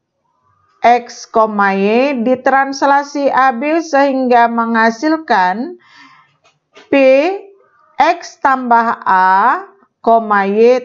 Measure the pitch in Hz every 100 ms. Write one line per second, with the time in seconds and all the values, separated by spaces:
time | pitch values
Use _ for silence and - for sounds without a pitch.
0 | _ _ _ _ _ _ _ _ 233 240
1 | 240 - - 226 220 208 196 196 202 226
2 | 269 269 226 254 269 269 269 277 285 277
3 | 285 294 277 247 262 233 294 330 320 277
4 | 277 262 254 240 233 233 226 226 226 226
5 | 311 320 320 214 180 202 330 359 _ _
6 | - _ _ _ _ _ _ - - 277
7 | 262 269 330 392 - _ _ _ _ -
8 | 302 349 - - 277 262 247 233 226 -
9 | - 185 185 190 233 330 392 _ _ _
10 | - 226 214 202 196 208 233 254